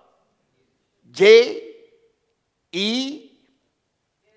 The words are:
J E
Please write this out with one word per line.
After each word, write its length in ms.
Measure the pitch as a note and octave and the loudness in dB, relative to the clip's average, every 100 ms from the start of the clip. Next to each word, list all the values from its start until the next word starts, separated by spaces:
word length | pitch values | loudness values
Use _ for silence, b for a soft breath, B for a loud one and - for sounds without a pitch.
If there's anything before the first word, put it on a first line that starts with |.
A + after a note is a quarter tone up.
| _ _ _ _ _ _ _ _ _ _ _ | _ _ _ _ _ _ _ _ _ _ _
J 540 | B2 G3 A3+ B3 - - - - _ _ _ _ _ _ _ _ | 0 4 6 4 -6 -16 -20 -20 _ _ _ _ _ _ _ _
E 580 | F3 G3+ A#3+ C4+ D4+ - _ _ _ _ _ _ _ _ _ _ | -8 -6 -6 -8 -14 -20 _ _ _ _ _ _ _ _ _ _